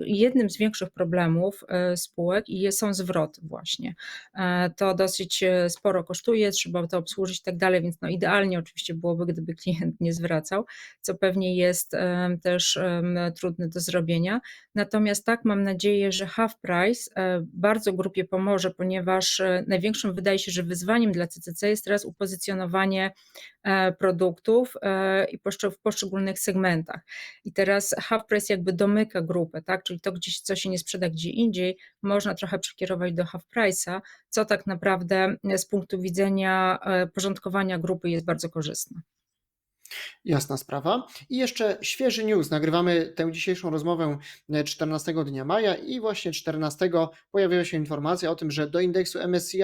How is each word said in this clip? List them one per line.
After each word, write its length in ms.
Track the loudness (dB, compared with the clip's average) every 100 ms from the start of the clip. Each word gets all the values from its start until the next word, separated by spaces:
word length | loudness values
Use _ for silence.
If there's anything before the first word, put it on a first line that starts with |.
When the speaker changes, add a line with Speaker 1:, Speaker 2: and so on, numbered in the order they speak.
| 0
Speaker 1:
jednym 440 | 4 4 6 2
z 60 | 2
większych 340 | 0 0 -6
problemów, 720 | -2 0 2 4 4 2 -2 -4
e, 280 | 0 0 -2
spółek 480 | -4 -2 0 0 -2
je-, 240 | -2 0
są 220 | 0 0
zwroty 460 | -2 -2 0 -2 -4
właśnie. 500 | -14 -10 -8 -6 -6 -10 -14 -16 -14
E, 360 | -4 0 2 0 0
to 180 | 0
dosyć, 480 | 2 0 0 -4 0
e, 280 | 2 4 2
sporo 340 | 0 0 0
kosztuje, 460 | -2 -4 0 2 2
trzeba 360 | 0 -2 -2 -2
to 120 | -2
obsłużyć 400 | -4 -4 -4 -4
i 40 |
tak 140 | -6 0
dalej, 260 | 2 4
więc, 140 | 2 -4
no, 60 | -4
idealnie 500 | -2 2 4 2 0
oczywiście 360 | -4 -10 -8
byłoby, 320 | -4 -2 0 -2
gdyby 280 | -2 -6
klient 460 | -6 -2 0 -2 -2
nie 120 | -2
zwracał, 540 | -2 0 -2 0 -4 -4 -10 -20 -10
co 140 | -6
pewnie 420 | 0 2 2 0 2
jest, 380 | 2 2 -2
em, 460 | -2 0 2 0 0
też, 360 | 0 2 2 0
em, 420 | 0 0 0 0 -2 -2
trudne 320 | -4 -4 -4
do 120 | -4
zrobienia. 600 | -2 0 2 2 2 -2 -4 -14 _
Natomiast 520 | -2 0 2 2 2 0
tak, 180 | 2
mam 180 | 2 2
nadzieję, 500 | 2 2 2 4 2
że 140 | 0 -4
Half 300 | 0 -2 -2
Price, 540 | -2 2 2 0 -4 -2
e, 240 | 0 0 -2
bardzo 400 | 0 2 2 2
grupie 320 | 0 -2 -2 -2 0
pomoże, 340 | 2 2 0
ponieważ, 720 | -2 -2 0 2 2 2 2
e, 240 | 2 2 2
największym 480 | 0 0 0 -2
wydaje 240 | 0 2 2
się, 140 | 0
że 100 | -4
wyzwaniem 500 | -2 -2 2 4 4
dla 140 | 2 -2
C 140 | -6
C 120 | -12
C 160 | -2 0
jest 160 | 0
teraz 200 | 0 0
upozycjonowanie, 1080 | -2 -6 -6 -4 -4 -2 0 2 2 2 0 -4 _ -20 -20 _
e, 300 | 0 2 2
produktów, 800 | 2 2 4 0 0 2 4 4 -2
e, 420 | -2 0 2 2
i 140 | 0 -2
poszcze-, 320 | -6 -4 -4
w 80 | -2
poszczególnych 600 | -2 -2 -2 -2 -2 -2
segmentach. 600 | 0 2 2 2 -2 -8 -12 -16 -16 -14
I 80 | -6
teraz 420 | 0 2 2 0 -4
Half 280 | 0 -2 0
Price 260 | 0 2
jakby 200 | 0 0
domyka 500 | 2 4 4 2 0
grupę, 400 | -2 0 -2 -4
tak? 200 | -4 -4
Czyli 180 | -4 -6
to 120 | -6
gdzieś, 280 | -6 -6 -6
co 160 | -4 -4
się 120 | -2
nie 80 | -4
sprzeda 300 | -4 -4 -4
gdzie 220 | -2 -4
indziej, 480 | 0 2 2 -2 -4 -12 _
można 320 | -2 0 0
trochę 240 | -4 -4 -4
przekierować 540 | -6 -6 -4 -2 -2
do 120 | -2
Half 200 | -4 -8 -6 0
Price'a, 440 | 0 0 -4 -6 -10 -20 _
co 160 | -2
tak 220 | 0 -2 -2
naprawdę, 680 | -2 0 0 2 2 2 0
e, 140 | -2 -2
z 80 | 0
punktu 340 | -4 -2 -4
widzenia, 800 | -2 0 2 2 2 2 2 0
e, 240 | 0 0 0
porządkowania 720 | -2 -2 -2 -2 0 0 0
grupy 320 | -2 -2 0
jest 140 | 0
bardzo 240 | 0 -2 -4
korzystne. 520 | -4 -6 -6 -8 -12 -16 _ _ _ _ _ _ _ -18 -14 -14 -10
Speaker 2:
Jasna 320 | 0 0 0 -6
sprawa. 500 | -6 -4 0 0 -2 -16 -8
I 80 | -2
jeszcze 420 | -2 0 0 0
świeży 420 | -4 0 0 0
news. 260 | 2 2 2
Nagrywamy 640 | 0 2 2 4 2 0 -2
tę 160 | -4
dzisiejszą 380 | -2 -2 -2 -2
rozmowę, 480 | -2 0 0 0 -2 -8 -20 -4
e, 120 | -2
czternastego 600 | -2 -4 -2 -2 -2 -2
dnia 200 | -2 -4
maja 300 | -2 2 2
i 260 | 0 -4 -4
właśnie 320 | -4 -2 -4
czternastego 800 | -4 -4 -2 -4 0 2 2 0 -4 _
pojawiła 340 | 2 4 2
się 120 | 0 -2
informacja 540 | -2 -2 -2 0 -2
o 40 |
tym, 160 | -2 -2
że 200 | -2 0
do 100 | 0
indeksu 380 | 2 2 0 -2
M 160 | 0
S 160 | 0 0
C 80 | 0